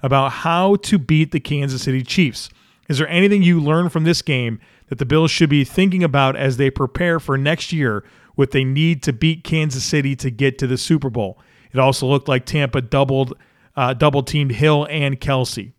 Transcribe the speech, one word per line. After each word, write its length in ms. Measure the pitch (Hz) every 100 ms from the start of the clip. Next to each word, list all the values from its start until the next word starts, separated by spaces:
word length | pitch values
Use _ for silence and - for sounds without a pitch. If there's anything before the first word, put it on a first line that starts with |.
about 300 | 135 135 135
how 440 | - 165 170 190 202
to 220 | - 202
beat 340 | 127 156 156
the 80 | 160
Kansas 420 | - 143 139 131
City 200 | 143 131
Chiefs. 480 | 127 - 156 - - _ _ _ _
Is 100 | 139
there 100 | 151
anything 340 | 170 196 202
you 180 | 175 170
learn 280 | 147 160 175
from 140 | 165
this 160 | 160 170
game 400 | - 135 117 110 _ _ _
that 100 | 131
the 80 | 127
Bills 240 | 151 165
should 200 | - 160
be 140 | 147
thinking 380 | 135 - 190 185
about 340 | 170 139 135 135
as 200 | 135 123
they 140 | 135
prepare 500 | - 135 - 175 165
for 180 | - 135
next 340 | 143 160 -
year 320 | 165 131 104 - _ _ -
with 140 | 135
they 140 | 143
need 380 | 131 139 160 160
to 100 | -
beat 320 | 117 160 165
Kansas 400 | - 160 156 131
City 300 | - 151 139 135
to 140 | 135
get 280 | 110 139 135
to 80 | 135
the 120 | 127
Super 320 | - 160 135
Bowl? 280 | 113 98 - _ _ _
It 80 | 131
also 280 | 131 131 131
looked 220 | 139 143
like 180 | 127 -
Tampa 340 | 156 139 135
doubled, 540 | 120 139 135 135 127 - _ _ _ -
uh, 160 | 127
double-teamed 600 | 127 151 143 131 151 139
Hill 340 | 110 156 147 147
and 300 | 151 139 135
Kelce. 520 | 151 135 127 - 110